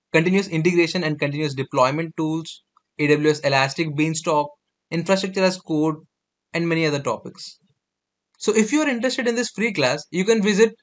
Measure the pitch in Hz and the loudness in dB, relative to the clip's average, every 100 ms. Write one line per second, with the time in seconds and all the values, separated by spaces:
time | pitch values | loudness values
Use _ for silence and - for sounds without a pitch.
0 | _ 165 165 190 196 160 165 175 165 185 | _ 0 4 2 0 0 2 2 2 0
1 | 160 147 143 143 151 135 135 139 127 147 | -2 -2 -4 -2 -4 -4 -4 2 2 2
2 | 165 - 156 160 156 - _ _ _ - | -6 -4 -4 -4 -6 -16 _ _ _ -2
3 | 147 151 151 147 143 135 135 135 160 143 | 2 4 4 2 2 2 0 -2 -4 -2
4 | 156 160 - 151 147 - _ _ - 165 | -2 -2 -2 -2 -2 -8 _ _ -8 -4
5 | 175 190 190 190 185 180 - 156 156 151 | 0 0 0 0 0 0 -4 0 0 -2
6 | - _ _ _ _ 165 170 165 160 143 | -10 _ _ _ _ -4 -2 0 0 0
7 | 131 107 - - - - _ _ _ _ | -4 -6 -8 -16 -20 -20 _ _ _ _
8 | _ _ _ - - 220 214 294 302 240 | _ _ _ -8 0 2 2 2 0 0
9 | 254 254 240 233 233 - 226 185 131 147 | -2 -2 -2 -2 -4 -4 -4 0 0 -2
10 | - 170 196 226 208 196 220 220 | -4 -4 0 2 2 4 2 2